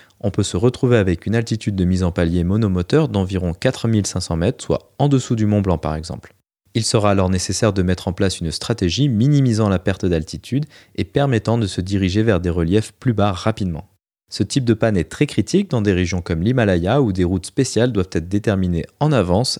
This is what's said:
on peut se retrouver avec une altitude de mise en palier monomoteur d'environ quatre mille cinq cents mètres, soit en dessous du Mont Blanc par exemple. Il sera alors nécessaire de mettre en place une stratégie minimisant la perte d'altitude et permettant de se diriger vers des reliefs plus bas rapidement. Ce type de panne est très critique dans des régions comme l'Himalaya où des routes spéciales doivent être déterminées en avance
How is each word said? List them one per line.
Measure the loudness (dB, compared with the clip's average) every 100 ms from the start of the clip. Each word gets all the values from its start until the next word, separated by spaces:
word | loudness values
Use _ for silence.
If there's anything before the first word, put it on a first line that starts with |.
| -20 _
on | -4
peut | -2
se | -2 0
retrouver | 0 0 2 2
avec | 2 0
une | -2 -2
altitude | -2 -4 -2
de | 0 0
mise | 2
en | 0
palier | 0 0 0
monomoteur | 0 0 0 0 0 0 2
d'environ | 0 -2 -2 -4
quatre | -2 -4 -2 0
mille | 0 0
cinq | -4
cents | -4 -2
mètres, | -2 -2
soit | -4 -4 -4 -2
en | 2
dessous | 2 0 0
du | 2
Mont | 2
Blanc | 2 0
par | -2
exemple. | -6 -8 -12 -16 _ _ _ _
Il | -4
sera | 0 2 4
alors | 4 2
nécessaire | 0 -2 0 0
de | 2
mettre | 0 0 -4
en |
place | -2 -2 -2
une | -6
stratégie | -6 -6 -2 -2 0 0
minimisant | 2 4 4 2 2 2
la | 2
perte | 0 -2
d'altitude | 0 -2 -2 -10 -6 -4 -4 -10 -12 -8
et |
permettant | -4 -2 0 0 0 0
de | 0
se | -4
diriger | -2 0 2 2
vers | 2 2
des | 0
reliefs | 0 2 2 0
plus | -4 -2
bas | 0 0
rapidement. | 0 -2 -2 -4 -6 -12 _ _ _ _
Ce | -4
type | -2 0
de | 2
panne | 2 2 0
est | -2
très | -2 -2
critique | 0 0 0 0
dans | 0
des | 2
régions | 2 0 -2
comme | -4 -2
l'Himalaya | 0 2 2 2 2 2
où | 0
des | 0
routes | 0 0 -2
spéciales | -4 -2 0 0
doivent | 0 -2
être | -4 -2
déterminées | -2 0 0 0 -2 -4 _
en | 2
avance | 2 4 2 0 -4